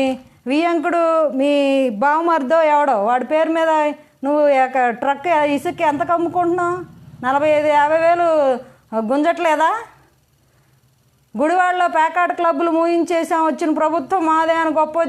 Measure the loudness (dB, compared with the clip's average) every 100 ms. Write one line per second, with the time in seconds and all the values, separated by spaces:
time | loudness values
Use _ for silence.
0 | 0 -4 -10 _ -4 -2 0 0 0 0
1 | 0 2 0 0 0 2 2 0 0 0
2 | 0 0 0 0 2 2 2 2 2 0
3 | 0 -2 0 0 0 0 0 0 0 -4
4 | -12 _ -2 2 2 2 2 0 -2 -2
5 | -4 -2 0 0 0 -2 -4 -2 -2 -2
6 | -2 -2 -2 -2 -2 0 -2 -4 -10 -20
7 | -20 -8 -2 0 2 2 2 2 2 2
8 | 2 2 2 2 2 0 -6 -20 _ -6
9 | -2 0 0 0 0 2 0 -2 -8 -20
10 | _ _ _ _ _ _ _ _ _ _
11 | _ _ _ -2 0 2 0 0 0 0
12 | 0 0 -2 0 0 0 0 0 0 0
13 | 0 -2 -2 -2 -2 -2 -2 0 0 -2
14 | -2 -2 0 0 0 0 0 0 0 -2